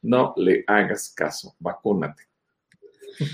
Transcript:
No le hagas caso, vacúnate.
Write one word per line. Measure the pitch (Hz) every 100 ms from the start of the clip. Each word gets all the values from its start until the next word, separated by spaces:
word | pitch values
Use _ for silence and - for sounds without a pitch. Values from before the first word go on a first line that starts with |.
No | 117 123 127 -
le | 92 - -
hagas | 104 95 87 -
caso, | - 78 - - -
vacúnate. | 85 - 107 95 73 - _ _ _ _ _ _ - _ - - 143